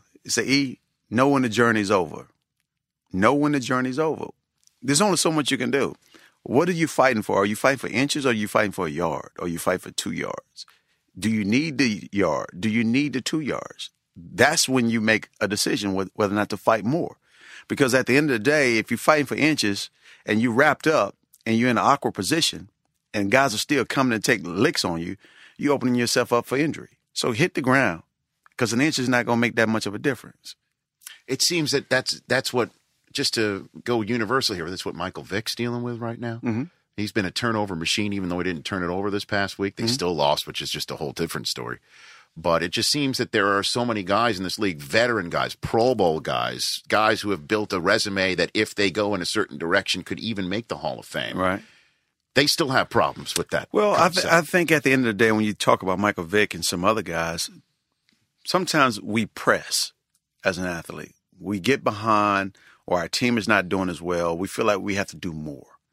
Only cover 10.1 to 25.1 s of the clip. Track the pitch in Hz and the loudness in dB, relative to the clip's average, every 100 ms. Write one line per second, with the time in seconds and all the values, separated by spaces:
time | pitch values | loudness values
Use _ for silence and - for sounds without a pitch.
10.1 | 92 50 - - - - _ _ _ _ | -6 -6 -8 -12 -18 -20 _ _ _ _
11.1 | 92 104 110 101 123 165 131 127 101 - | -4 -2 0 2 0 0 0 0 -2 -4
12.1 | 101 87 69 - 87 110 110 113 127 147 | 0 2 0 -4 -4 -2 2 2 2 0
13.1 | 127 - 160 131 73 - - - _ _ | -4 -4 -4 -4 -6 -8 -14 -18 _ _
14.1 | 85 85 90 135 151 - 131 117 113 110 | -20 -4 2 4 4 2 2 2 2 2
15.1 | 107 - - 107 101 - - 101 95 95 | 2 0 -4 -2 0 0 0 0 -2 -2
16.1 | - 101 104 101 101 - 110 101 165 - | -2 0 0 -2 0 2 2 2 -2 -2
17.1 | - _ _ - - - 104 131 131 120 | -10 _ _ -20 -14 -4 2 4 4 4
18.1 | 135 151 117 117 151 127 113 - 117 - | 4 4 2 2 4 4 2 0 0 4
19.1 | 156 131 110 147 151 107 101 - _ - | 4 2 0 2 2 0 -2 -6 _ -20
20.1 | - - 107 123 113 151 131 156 147 101 | -10 -2 2 2 4 4 4 2 2 0
21.1 | - _ _ 117 113 123 110 104 139 123 | -4 _ _ 0 2 2 4 4 4 0
22.1 | - 90 160 - 85 95 _ _ _ _ | -4 -2 0 0 -4 -12 _ _ _ _
23.1 | 107 98 127 139 104 - 143 107 143 127 | -4 2 4 4 0 0 0 0 0 0
24.1 | 110 - 110 85 87 147 - 95 82 87 | 2 0 0 -2 0 0 0 -2 -2 -6